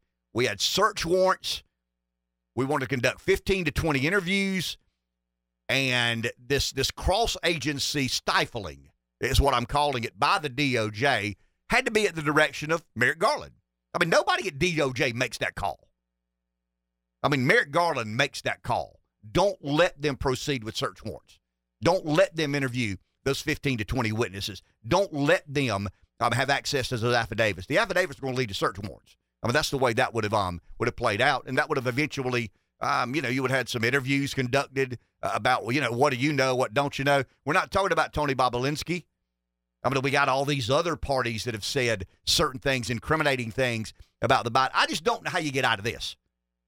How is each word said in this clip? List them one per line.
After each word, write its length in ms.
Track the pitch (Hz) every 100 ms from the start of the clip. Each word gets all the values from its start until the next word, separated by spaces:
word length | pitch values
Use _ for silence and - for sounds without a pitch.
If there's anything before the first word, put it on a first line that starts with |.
| _ _ _
we 140 | 107 120
had 120 | 104
search 460 | - 185 208 180 170
warrants, 580 | 185 185 180 - - - _ _ _ _ _ _ _ _ -
we 100 | 135
wanted 240 | 147 127
to 0 |
conduct 320 | 135 123 107
fifteen 420 | - 190 - 196
to 80 | 160
twenty 340 | - 160 139 139
interviews, 720 | 202 175 196 196 190 - - _ _ _ _ _ _ _ _ -
and 600 | 127 135 123 120 117 117 -
this, 360 | 120 135 -
this 180 | 131 127
cross-agency 1200 | - - 190 226 - 165 170 131 143 - 147 131
stifling 800 | - - 180 160 120 92 69 69 _ _ -
is 180 | 120 131
what 140 | 139
I'm 120 | 127 120
calling 380 | 147 147 127
it 160 | 113 95
by 180 | 139 190
the 120 | 147
D 280 | 120 143 123
O 120 | 110
J 480 | 104 143 120 104 101 _ _ -
had 160 | 240 254
to 60 |
be 140 | 220 202
at 100 | 165
the 60 |
direction 500 | 147 151 151 139 151
of 120 | 165 - -
Merrick 240 | 123 160
Garland." 340 | 214 294 76 - _ _ _
I 40 | -
mean, 100 | 165
nobody 380 | 247 - 359 226
at 120 | 143
D 200 | 175 156
O 100 | 139
J 220 | 123 147
makes 240 | 117 127 -
that 160 | 107 -
call. 240 | 98 - _ _ _ _ _ _ _ _ _ _ _ _ _ _
I 60 | 147
mean, 180 | 143 127
Merrick 240 | 226 160
Garland 460 | 147 175 143 107 113
makes 240 | 143 -
that 220 | 123 101
call. 360 | - 110 55 _ _ _ 107
Don't 320 | 107 202 190
let 380 | 151 147 175 -
them 160 | 147 131
proceed 460 | 139 127 - 135
with 120 | 107 -
search 300 | 123 92 110
warrants. 340 | 73 - - _ _ _ -
Don't 240 | 107 185 170
let 300 | 156 233 160
them 180 | 151
interview 440 | 143 135 120 113 92 _ _
those 180 | 131 135
fifteen 360 | 151 143 143 123
to 80 | 107
twenty 260 | 127 113
witnesses. 500 | 107 110 95 101 92 - _ 107
Don't 280 | 175 196
let 300 | 151 143 175 -
them, 400 | 143 131 98 101 - _ -
um, 120 | 117
have 160 | 120 135
access 400 | 139 - 139 120
to 80 | 120
those 180 | 117 120
affidavits. 520 | 113 107 110 92 98
The 100 | 151
affidavits 420 | 220 180 185 135
are 40 |
gonna 120 | 135 127
lead 140 | 123
to 60 | 95
search 220 | 147 101
warrants. 360 | 104 60 _ _ _ _
I 60 | 110
mean, 60 |
that's 160 | 135 151
the 80 | 139
way 160 | 127
that 200 | 113 120
would 100 | 113
have, 100 | 104
um, 260 | 107 92 87 - -
would 80 | 117
have 80 | -
played 260 | 117 104
out, 240 | 131 135 -
and 100 | 131
that 120 | 147
would 80 | 147
have 100 | 127
eventually, 640 | 120 151 - 131 123 117 _ _ -
um, 340 | 127 135 123 143
you 60 |
know, 80 | 123
you 120 | 131
would 100 | 127
have 80 | 131
had 100 | 120
some 140 | 120
interviews 500 | 117 139 127 139 139
conducted, 680 | - 123 139 135 131 135 123 _ _
uh, 100 | -
about, 300 | 101 110 123
well, 80 | 98
you 100 | 135
know, 100 | 123
what 200 | 117 147
do 60 | 127
you 120 | 143
know, 240 | 143 131 131
what 180 | 120
don't 240 | 110 143 -
you 80 | 139
know? 180 | 139 123 _ 131
We're 80 |
not 180 | 175 147
talking 200 | 196 196
about 220 | 165 123
Tony 200 | - 147
Bobulinski. 720 | 131 127 120 131 147 - 175 - _ _ _ _ _ _ _
I 60 | 123
mean, 120 | 135
we 80 | 135
got 180 | 139 139
all 160 | 135 139
these 240 | 143 110
other 260 | 139 170 151
parties 480 | - 135 117 110
that 120 | 120 110
have 100 | -
said 400 | 139 120 107 - _
certain 360 | - - 156 127
things, 320 | 139 131 110
incriminating 580 | 120 - 160 147 131 113
things 440 | 110 127 113 107 - - -
about 220 | 110 -
the 80 | 110
Biden. 180 | 113 131 -
I 100 | 294
just 180 | 214
don't 200 | 165 220
know 80 | 156
how 80 | 175
you 120 | 156
get 140 | 131 127
out 140 | 113
of 60 | 110
this. 300 | 78 - - _ _ _ _